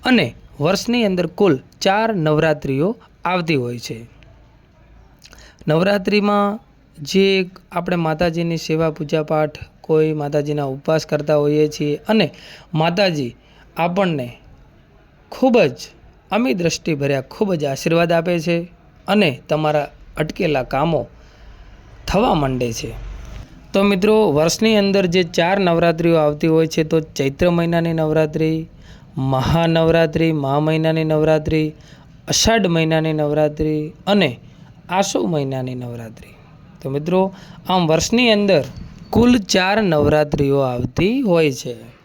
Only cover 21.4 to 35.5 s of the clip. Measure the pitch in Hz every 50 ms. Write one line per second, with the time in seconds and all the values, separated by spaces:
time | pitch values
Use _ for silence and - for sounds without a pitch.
21.4 | - - - - - - - - - - - - - - - 190 226 254 - 160
22.4 | 143 131 131 123 127 120 113 - - 113 110 - - - - - - - - -
23.4 | - - - - - - - 196 196 202 202 185 190 208 214 220 220 190 139 147
24.4 | 156 170 160 - 220 226 220 208 202 196 196 202 185 180 170 185 180 170 180 -
25.4 | 165 175 196 202 196 175 170 165 170 170 165 160 170 170 165 160 151 147 147 147
26.4 | - 165 160 160 165 156 - - 156 156 160 160 156 - - - 139 139 139 -
27.4 | 175 175 175 170 170 170 170 170 165 170 165 160 160 156 156 160 156 151 151 160
28.4 | 160 160 160 160 160 - - - - - - - - - - - 131 135 135 131
29.4 | 127 - 151 165 165 165 165 165 160 160 165 165 165 156 151 160 165 165 160 151
30.4 | 139 135 139 147 151 156 160 160 160 160 160 160 160 156 156 151 156 156 156 156
31.4 | 151 156 156 156 156 156 151 - - - - - - - - - - - 123 -
32.4 | - 214 226 226 196 185 170 165 160 160 160 160 156 160 156 151 151 147 147 151
33.4 | 151 147 147 151 156 156 156 151 151 156 - - - - 202 208 185 139 120 -
34.4 | - - - - - - - - - - 175 190 196 - - - - 202 170 151
35.4 | 139 135